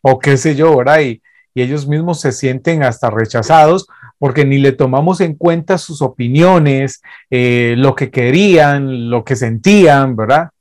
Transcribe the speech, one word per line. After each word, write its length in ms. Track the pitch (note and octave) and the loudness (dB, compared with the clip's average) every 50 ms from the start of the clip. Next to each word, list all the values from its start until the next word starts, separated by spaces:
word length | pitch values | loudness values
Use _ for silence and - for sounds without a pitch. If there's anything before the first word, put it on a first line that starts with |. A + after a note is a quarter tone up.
o 160 | - C3+ C3 B2+ | 2 0 0 0
qué 180 | - C#3+ C#3 | 2 0 0
sé 180 | C3 - D#3+ D3 | 2 0 -2 0
yo, 220 | C3+ D#3 E3 D3+ | 2 2 2 2
¿verdad? 240 | C3 B2 C#3 D3+ D#3 | 2 2 2 2 2
Y, 220 | D3+ B2+ A2+ - _ _ _ _ _ _ | 2 -2 -6 -10 _ _ _ _ _ _
y 100 | _ B2+ | _ -4
ellos 260 | B2 B2+ C#3 D3+ C#3+ C#3 | -4 -4 -4 -6 -4 -4
mismos 320 | D3 D3+ E3 F3 E3+ D3 | -4 -4 -2 -4 -6 -4
se 100 | - C#3+ | -4 -4
sienten 540 | A#2+ - - C3 B2+ C3 - E3 E3 D#3 C#3+ | -4 -2 -4 -4 -4 -4 -4 -4 -2 0 -2
hasta 260 | B2+ A#2 - - A#2 | -2 -2 -2 -6 -4
rechazados 760 | G#2 A2+ A2+ A2 - A#2+ A2 - D#3+ D#3+ D3+ D3+ F3 F#3+ F#3 _ _ _ - - _ _ | -2 -4 -4 -2 -4 -6 0 2 4 4 6 4 2 0 -4 _ _ _ -20 -20 _ _
porque 260 | D3 C3+ B2 D3+ C#3+ | -4 -2 0 0 0
ni 140 | C3+ C#3 C#3 | 0 0 2
le 140 | C#3 C#3 | 2 0
tomamos 480 | C3+ - C#3+ B2+ B2+ C#3 D#3 F3+ F#3+ - | 2 0 -2 0 0 0 0 0 0 -2
en 140 | F#3+ E3 D3+ | -2 -4 -4
cuenta 440 | - - E3+ E3 E3 D#3+ - F#3+ E3+ | -2 -2 -2 -2 -2 -2 -4 -4 -4
sus 220 | - - E3 C#3+ | -4 -10 -8 -6
opiniones, 1000 | D3+ B2+ - - B2+ A#2+ B2+ D3 E3+ F#3 F#3 F3 D3+ C#3+ C#3 C3+ C3+ C3+ - - _ - - - _ _ | -6 -6 -4 -6 -6 -2 2 2 4 4 4 4 2 2 0 -2 -2 -6 -8 -12 _ -20 -20 -20 _ _
eh, 460 | C3 B2 B2 B2 A#2+ A#2+ A#2+ A#2 A#2 | -2 -2 0 0 0 0 0 0 0
lo 180 | A#2+ C3 C#3 - | 2 0 0 0
que 160 | - C#3+ B2 | -2 -6 -4
querían, 1000 | - C3+ B2 A#2+ C3+ F3 G3+ G#3 F3+ D#3+ D3 C#3+ C#3+ C#3+ C#3 C3+ C3 B2 A#2 A#2 | -2 -2 -2 0 2 2 2 4 4 4 4 2 0 -2 -4 -6 -6 -8 -6 -4
lo 140 | A#2+ A#2 A2 | -4 -6 -4
que 100 | - C3+ | -4 -6
sentían, 800 | A2+ B2+ A2+ A2+ A2 - F#3+ G#3 G#3 F#3 D#3 C#3+ C#3 C3+ C3 B2 | -4 -4 -6 -6 -2 0 2 4 6 6 6 4 4 2 0 -2
¿verdad? 360 | A2 A2 G#2+ C3+ D#3 E3+ D#3+ _ _ | -4 -2 0 0 0 0 -4 _ _